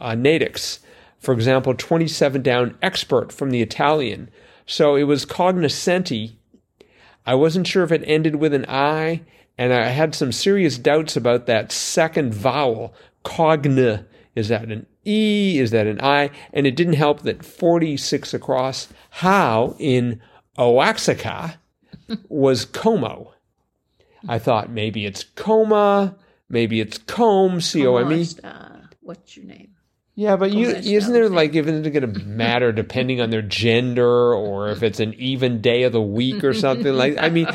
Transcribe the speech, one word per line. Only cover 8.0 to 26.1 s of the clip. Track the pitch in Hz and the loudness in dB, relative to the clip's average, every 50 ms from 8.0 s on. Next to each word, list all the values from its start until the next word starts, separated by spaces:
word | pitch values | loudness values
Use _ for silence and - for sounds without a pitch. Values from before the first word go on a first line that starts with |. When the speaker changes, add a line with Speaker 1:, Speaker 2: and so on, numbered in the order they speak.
| 160 | 0
Speaker 1:
ended | - 151 156 156 160 151 147 | 0 0 2 2 2 0 2
with | 156 156 143 | 0 2 0
an | 135 120 - | 0 -2 -2
I, | - 135 139 147 156 156 156 160 165 165 165 _ _ _ _ _ _ - | -2 0 0 0 0 0 -2 -2 -4 -4 -8 _ _ _ _ _ _ -4
and | 123 123 127 | 0 2 2
I | 123 110 120 | 2 2 0
had | 127 143 160 160 147 | 0 0 0 0 0
some | - 156 131 | -2 -2 -2
serious | 113 - - 196 196 202 185 151 120 120 | -2 -2 0 0 2 2 2 0 0 0
doubts | 120 147 143 160 160 151 - 147 | 0 2 2 2 0 0 -4 -2
about | 117 123 120 120 123 - | 0 2 2 2 2 0
that | 117 107 - - - | 0 0 0 -2 -8
second | - - - - 180 160 156 160 170 151 120 107 | -8 -6 -4 0 0 0 0 0 -2 -2 -2 -2
vowel. | 101 98 131 123 147 147 127 110 107 117 113 - - - _ _ _ - | -2 -2 -2 0 0 0 0 0 -2 -6 -12 -14 -18 -20 _ _ _ -14
Cogn-, | - - - 165 156 160 151 135 147 135 131 131 120 107 98 - - _ _ _ _ - | -12 -2 0 2 2 2 2 2 2 2 4 4 2 2 -2 -6 -12 _ _ _ _ -6
is | 117 110 104 | -4 -2 -2
that | 117 104 110 | -2 -4 -4
an | 110 107 110 - _ _ _ - | -8 -12 -12 -12 _ _ _ -6
E? | 208 208 214 214 214 208 208 202 190 180 139 | -2 0 0 2 2 2 2 0 0 2 2
Is | 131 110 | 0 2
that | 113 113 104 107 | 2 2 2 0
an | 107 - | -2 0
I? | 131 139 143 143 143 139 143 - - - - | 0 2 2 2 2 -2 -4 -12 -20 -10 -4
And | - 143 135 | 0 0 0
it | 120 | 2
didn't | 139 175 175 165 | 2 0 2 2
help | 139 151 147 147 147 | 2 2 2 0 0
that | - - - - - | -2 -6 -6 -6 -8
forty-six | - - - 185 170 170 170 165 160 143 139 - - - 139 - - - | -20 -10 -2 0 2 2 2 2 -2 -4 -4 -4 -4 -4 -4 -4 -6 -10
across, | 120 - - 135 131 131 131 131 - - - - - - _ | -8 -4 -4 -2 -2 -2 -4 -6 -8 -12 -14 -20 -20 -20 _
how | - - 170 185 196 202 170 127 110 110 120 - - - | -12 -4 0 2 2 4 4 2 2 2 0 0 -2 -4
in | 135 147 127 127 120 120 113 110 - _ _ _ _ _ - - | -2 0 2 2 2 0 -4 -8 -12 _ _ _ _ _ -4 0
Oaxaca | 127 120 117 127 147 208 220 - - - 135 - - 113 92 101 - 165 - - _ _ _ _ _ _ - - _ - 226 - - - | 2 4 6 6 4 4 2 0 0 -2 -2 -2 -2 -8 -8 -6 -8 -10 -12 -14 _ _ _ _ _ _ -20 -20 _ -12 -12 -12 -12 -8
was | - 147 135 135 131 123 - | -4 0 2 2 2 2 -2
como. | - - - - 226 226 185 120 104 - - 85 - _ _ _ _ _ _ _ _ _ _ _ _ _ _ _ _ _ _ - - | -8 -10 -2 0 0 0 0 -2 -4 -8 -12 -18 -20 _ _ _ _ _ _ _ _ _ _ _ _ _ _ _ _ _ _ -10 -6
I | 117 113 | -6 -4
thought, | - 139 120 107 - - | 0 0 0 0 0 -4
"Maybe | 117 110 107 110 98 110 101 | -6 -6 -6 -6 -6 -6 -8
it's | 101 98 - - | -8 -8 -12 -16
coma, | _ _ - - 196 220 220 220 214 214 208 208 202 202 202 196 190 | _ _ -10 -2 0 2 2 4 4 4 4 4 4 4 2 0 -2